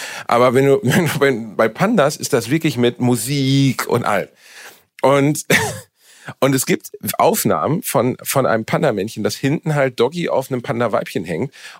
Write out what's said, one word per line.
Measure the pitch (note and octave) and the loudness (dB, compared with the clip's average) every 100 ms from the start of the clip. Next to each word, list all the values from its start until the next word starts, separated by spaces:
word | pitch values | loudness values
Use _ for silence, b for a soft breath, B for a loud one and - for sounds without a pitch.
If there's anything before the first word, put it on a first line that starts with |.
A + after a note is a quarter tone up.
| B B B | B B B
Aber | A#2+ B2+ | 4 4
wenn | B2 C#3 | 4 4
du, | C3+ | 4
<laughs> | |
wenn | A#2+ D#3+ D3+ | 2 2 2
du | D3 | 2
bei, | C#3 | 2
bei | A2+ A2+ C#3 A2+ | 0 -4 0 0
Pandas | - G3+ G#3+ C#3+ - | 0 0 2 2 0
ist | - | -2
das | B2 G#2+ | -2 0
wirklich | D#3+ D#3 A#2 | 0 0 2
mit | A#2+ B2 | 0 2
Musik | B2 A#2+ A#2 C#3+ C3 C#3 C3+ - - | 0 0 -2 -2 2 4 2 0 -2
und | A#2+ | -2
allem. | G#2+ G2 - B B B B B B - | 0 -2 -4 B B B B B B 0
Und | B2+ C#3 C#3+ D3 - | 2 4 2 0 0
<laughs> | C#3 - - - _ _ - - - | 0 0 -6 -14 _ _ -20 -12 -2
und | C3+ | 0
es | C3 - | 0 0
gibt | F#3+ - - G#2 - | -2 -4 -12 -6 2
Aufnahmen | C3 A3 A2 E2 F#2+ E3+ | 2 2 0 0 0 -2
von, | - B2+ B2 - | -2 0 0 -2
von | - C#3 - | -4 0 2
einem | A2+ A2 | 0 0
Panda-Männchen, | D#3+ D#3 G2+ G#2 G#2+ | 0 0 -2 -4 -4
das | G#2 - | -4 -2
hinten | C3+ D#3+ D#3+ D3 | -2 -2 -2 0
halt | C3+ B2+ | 0 0
Doggy | B2 F3 - | 0 0 -2
auf | A2 C3 | -2 -2
einem | B2+ | -6
Panda-Weibchen | - A#2 A#2 A2+ - A#2 | -4 -4 -2 -2 -4 -6
hängt. | E2+ E2 C3+ B B | -4 -4 -6 B B